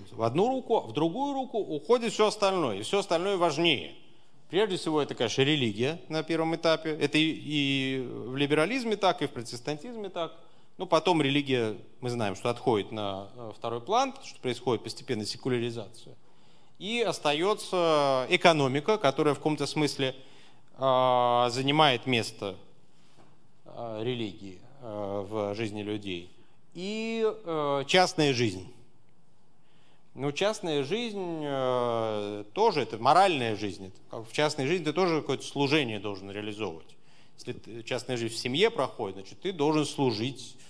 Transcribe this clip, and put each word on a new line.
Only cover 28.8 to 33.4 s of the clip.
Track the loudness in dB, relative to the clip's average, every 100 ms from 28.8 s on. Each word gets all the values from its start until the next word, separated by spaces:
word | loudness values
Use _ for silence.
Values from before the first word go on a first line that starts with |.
| -18 -18 -18 -18 -20 -20 -20 -20 -20 -20 -20 -20 -18
Ну, | -6 -4
частная | 0 0 0 -2 -2
жизнь, | 0 -2 -4 -4 -6 -4
э, | -2 0 2 2 2 0 0 -2 -4 -6 -6
тоже, | 2 4 4
это | 0 2
моральная | 6 6 6 4